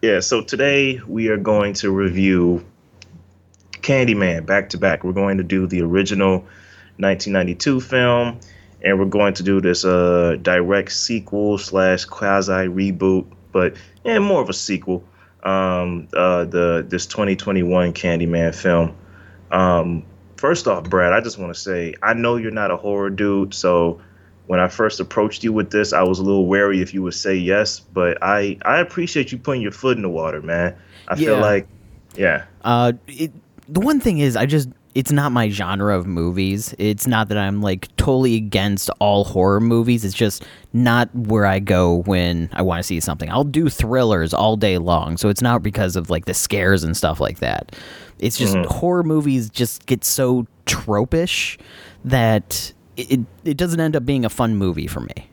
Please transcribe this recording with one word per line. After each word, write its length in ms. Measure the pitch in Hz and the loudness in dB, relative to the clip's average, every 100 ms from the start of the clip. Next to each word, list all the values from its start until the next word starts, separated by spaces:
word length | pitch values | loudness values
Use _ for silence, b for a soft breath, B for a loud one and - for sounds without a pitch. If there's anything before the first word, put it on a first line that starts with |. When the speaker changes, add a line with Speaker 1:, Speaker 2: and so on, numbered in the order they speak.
Speaker 1:
yeah. 180 | 113 95 | 2 2
So 220 | 80 120 | 0 -2
today 580 | 107 117 139 139 135 127 107 | -2 -2 2 2 0 -4 -6
we 200 | 113 113 | -4 0
are 100 | 107 | 0
going 360 | 101 107 104 98 | 0 2 0 -2
to 160 | 101 | -2
review 720 | 95 95 90 95 92 87 87 - _ _ _ - - - _ _ _ _ - | 0 0 2 4 4 4 2 -4 _ _ _ -20 -20 -20 _ _ _ _ -12
Candyman 600 | - 135 123 104 92 82 78 | 0 2 2 2 0 -2 0
back 220 | 101 98 | 0 0
to 60 | - | -2
back. 240 | 95 78 | 0 0
We're 100 | 90 | -2
going 240 | 92 98 95 | -2 0 0
to 60 | |
do 240 | 85 95 92 | 0 -2 0
the 140 | 92 | -2
original 600 | 85 90 95 101 95 92 B B B B B - | 0 0 0 2 2 2 B B B B B -2
nineteen 340 | 95 98 101 | 0 0 -2
ninety-two 460 | 98 90 87 - 131 | 0 0 -2 -2 -2
film, 600 | 127 131 123 120 120 120 B B B B | 0 2 2 2 0 -6 B B B B
and 160 | - 95 | 0 2
we're 60 | 98 | 2
going 300 | 101 101 95 | 2 2 2
to 80 | |
do 180 | 92 98 | 0 2
this, 240 | 90 87 92 | 2 0 2
uh, 520 | 90 87 87 85 82 | 4 4 4 2 0
direct 500 | 87 90 87 98 95 | 0 0 2 0 0
sequel 680 | - - 117 95 101 104 101 | -6 -4 -6 -4 -2 0 -2
slash 460 | - 95 92 92 - | -2 0 2 2 -4
quasi 460 | - 101 98 95 95 92 | -4 0 0 0 -2 -2
reboot, 580 | 90 98 87 95 92 - - - | -2 -2 0 2 0 -2 -16 -4
but, 240 | 95 90 B B B | 0 0 B B B
yeah, 160 | 240 220 | -2 0
more 220 | 202 180 | 2 0
of 80 | 110 | 0
a 40 | |
sequel. 500 | 92 - 92 - 90 - b b b | -6 -4 -6 -4 -6 -6 b b b
Um, 640 | 95 95 95 90 90 87 73 | -2 0 0 -2 -2 -6 -4
uh, 320 | - 90 87 85 | 0 2 2 0
the, 400 | 87 87 85 76 | 0 2 0 -2
this 180 | 87 - | -6 -6
twenty 300 | - 101 92 | -4 -2 -2
twenty-one 560 | - 95 87 90 87 | -2 0 2 2 0
Candyman 600 | 82 90 85 85 85 95 92 | -2 -2 0 0 0 -2 -2
film. 400 | 92 85 82 - B B B B - | 0 2 0 -4 B B B B -4
Um, 520 | 90 92 87 85 85 - - - - | 2 4 2 0 -4 -8 -20 -20 -4
first 300 | 139 170 - | 0 0 0
off, 160 | 92 82 | -2 0
Brad, 240 | 92 90 | 2 4
I 60 | 107 | 2
just 160 | 117 104 | 0 -8
wanna 160 | 90 82 | -10 -10
say, 380 | 98 90 85 - | -6 -4 -6 -4
I 100 | 104 | -2
know 220 | 117 120 120 | 0 0 -2
you're 140 | 110 | -4
not 200 | 107 101 | -4 -2
a 60 | 87 | -2
horror 320 | 104 101 98 | -2 -2 -2
dude, 440 | 98 101 98 98 | -2 0 0 -2
so 480 | - 90 87 85 82 B B B B - | -2 2 2 2 -2 B B B B -4
when 120 | 90 | 0
I 60 | 92 | 0
first 300 | - 110 - | 0 -2 0
approached 420 | 90 - 107 - | -4 -2 -2 -2
you 80 | 113 | -2
with 160 | 107 95 | -2 0
this, 200 | 104 104 | 0 0
I 80 | 82 | 2
was 160 | 92 92 | 2 0
a 40 | |
little 220 | 95 98 90 | 0 2 2
wary 340 | 98 101 95 | 2 2 0
if 120 | 90 | -2
you 80 | 95 | -4
would 100 | 92 | -6
say 220 | - 101 95 | -6 -2 -2
yes, 440 | 90 101 104 - | 0 0 0 -4
but 380 | _ 95 87 - | _ -2 0 0
I, 360 | 92 104 101 98 | 0 0 -2 -4
I 160 | - 147 | 0 0
appreciate 520 | 175 - 170 156 123 | 0 -4 -4 -4 -4
you 60 | 123 | -6
putting 240 | 127 131 | -6 -4
your 100 | 104 | -4
foot 240 | - 131 120 | -4 -2 0
in 60 | |
the 60 | 98 | -2
water, 320 | 80 80 78 | -4 -4 -6
man. 340 | 78 85 87 - B B - | -4 -2 -2 -4 B B -8
I 80 | 87 | -2
feel 200 | 156 104 | 2 2
Speaker 2:
Yeah. 60 | |
Speaker 1:
like, 260 | 104 101 98 - - - _ - | 2 0 -2 -20 -20 -20 _ -2
yeah. 260 | 95 71 - - | 0 0 -6 -10
Speaker 2:
Uh, 280 | 113 120 123 120 - | -2 2 2 -2 -10
it, 240 | 131 160 - _ - - | -8 -8 -8 _ -20 -6
the 100 | 156 | -2
one 220 | 240 294 | 2 2
thing 160 | 240 165 | 2 2
is, 160 | 143 113 | 2 2
I 100 | 131 | 2
just, 220 | 151 131 - _ 131 | 0 -2 -8 _ -4
it's 180 | 135 | 0
not 180 | 147 143 | 0 2
my 160 | 123 110 | 0 0
genre 480 | 101 90 98 101 98 | -2 -4 -2 0 0
of 80 | 87 | -2
movies. 680 | 85 85 90 95 101 113 - | -2 -2 0 -2 -2 -6 -2
It's 300 | 104 104 - | -2 -2 0
not 220 | 113 107 | 0 0
that 80 | 104 | -2
I'm, 240 | 98 101 | -2 0
like, 260 | 104 92 - - | -2 -2 -6 -4
totally 400 | - 131 131 113 | 0 2 2 0
against 540 | 107 95 101 98 - - | 0 -2 0 -2 -4 0
all 240 | 104 101 | 2 2
horror 380 | 101 95 92 101 | 2 2 2 4
movies. 420 | 117 117 117 120 | 4 2 2 0
It's 100 | 104 | 0
just 300 | - 110 - B B B | 0 -2 -2 B B B
not 360 | 113 123 117 120 123 | 0 2 2 0 -4
where 300 | 107 110 101 | -2 2 2
I 140 | 95 | 2
go 420 | 98 90 87 87 | 2 2 4 2
when 480 | 90 92 87 85 82 | 2 0 0 -2 -4
I 100 | - | -2
wanna 200 | 92 85 | -2 -2
see 160 | 87 85 | -4 -4
something. 300 | 80 76 78 | -4 -4 -4
I'll 140 | 104 143 | -2 0
do 240 | 151 160 | 0 0
thrillers 640 | - 110 127 117 98 80 | 0 0 2 4 2 2
all 240 | - 107 110 | 2 2 4
day 200 | 104 90 | 2 2
long, 380 | 85 85 78 85 | 2 2 0 0
so 140 | 107 | 0
it's 120 | 101 | 2
not 220 | 123 120 | 2 2
because 320 | 101 101 95 90 | 0 -2 -2 -2
of, 140 | 80 | -2
like, 160 | 85 87 | -4 -2
the 80 | |
scares 500 | 87 - 101 92 98 | -4 -2 0 4 4
and 140 | 80 87 | 2 0
stuff 240 | 78 78 | 0 0
like 180 | 65 - | -4 -2
that. 340 | 60 50 50 B B B B B | -4 -4 -8 B B B B B
It's 180 | 110 - | -4 0
just 180 | 117 95 | 0 0
Speaker 1:
Mm-hmm. 160 | 85 | 0
Speaker 2:
horror 300 | - 170 180 | 0 0 0
movies 460 | 170 156 147 131 110 | 2 2 2 0 -2
just 360 | - 120 - - | -4 -4 -4 -4
get 180 | 120 | -2
so 420 | - - 127 127 117 _ - | -2 0 2 2 -2 _ -6
tropish 920 | - - 104 123 165 175 - - - B B B B 127 | -4 0 0 0 0 0 -2 -4 -8 B B B B -2
that 640 | 131 113 107 - - - - _ - | 2 4 2 0 -10 -10 -16 _ -14
it, 160 | 123 | -2
it, 80 | 135 110 - | -2 -2 -8
it 140 | 165 143 | -6 -2
doesn't 220 | 175 165 | -2 0
end 160 | 160 156 | 0 0
up 100 | 123 | 0
being 180 | 139 | 0
a 60 | 113 | -2
fun 260 | - 117 107 | 0 0 2
movie 300 | 95 80 71 | 0 -2 -6
for 140 | - | -8
me. 280 | 55 - - | -10 -12 -18